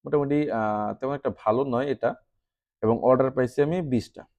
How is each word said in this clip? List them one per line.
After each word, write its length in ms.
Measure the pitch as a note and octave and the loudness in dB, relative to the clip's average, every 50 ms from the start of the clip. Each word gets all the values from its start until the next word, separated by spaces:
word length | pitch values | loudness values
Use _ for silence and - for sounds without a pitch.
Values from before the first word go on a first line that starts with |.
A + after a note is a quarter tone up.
| _ | _
মোটামুটি, 460 | D3 D3 D3 C#3+ C#3 D3 D3 D3+ C#3+ | 0 0 0 0 2 0 0 0 0
আহ, 440 | - A2+ G#2+ G#2+ G#2+ G#2 G#2 G#2+ G#2+ | -2 -2 -2 -2 -2 -2 -4 -6 -6
তেমন 200 | - - C3 C#3+ | -6 -6 -6 -6
একটা 160 | C#3 _ C3 G2+ - | -4 _ -6 -6 -2
ভালো 260 | - A2 A2 B2 C#3 | -2 0 0 0 0
নয় 220 | C#3 A#2+ A#2+ C3+ | 0 -2 -2 -2
এটা। 280 | C#3+ B2+ - - B2 A#3 - _ _ _ _ _ _ _ _ _ _ _ _ | -2 -4 -2 -2 -4 -4 -4 _ _ _ _ _ _ _ _ _ _ _ _
এবং 160 | - A2 A#2 - | 0 0 0 2
অর্ডার 280 | - B2 C3 B2+ C3 C3 | 4 4 4 4 4 0
পাইছি 320 | C3+ D#3+ B2+ A#2 - - | 2 0 -2 0 2 0
আমি 200 | C#3+ D3 E3+ F#3 | 0 0 0 -4
বিশটা। 420 | E3+ C#3 B2+ A2+ - - _ D#2+ - _ _ | -2 0 -2 -2 -2 -4 _ -20 -20 _ _